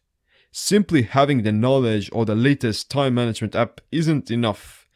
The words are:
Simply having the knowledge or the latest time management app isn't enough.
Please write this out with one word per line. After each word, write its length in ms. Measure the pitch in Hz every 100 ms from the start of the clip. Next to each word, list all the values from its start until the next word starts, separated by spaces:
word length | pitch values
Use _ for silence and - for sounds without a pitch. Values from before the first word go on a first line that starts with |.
| _ _ _ _ _
Simply 500 | - - 202 208 160
having 400 | 113 139 143 139
the 100 | 107
knowledge 580 | 107 123 135 120 107 95
or 140 | - 110
the 80 |
latest 560 | 107 131 143 120 104 -
time 240 | 139 135
management 400 | 123 120 110 107
app 260 | 104 117 - -
isn't 400 | 147 160 151 -
enough. 560 | 120 117 101 - - _